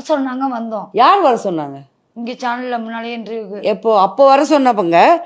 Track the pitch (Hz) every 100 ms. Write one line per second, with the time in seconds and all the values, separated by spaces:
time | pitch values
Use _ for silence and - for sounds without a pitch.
0 | - 294 269 254 269 233 226 214 175 202
1 | 277 403 302 226 202 165 143 139 139 _
2 | _ 226 240 247 247 247 254 240 226 226
3 | 233 233 208 226 202 202 190 196 226 214
4 | 190 190 277 269 294 294 254 214 170 170
5 | 247 339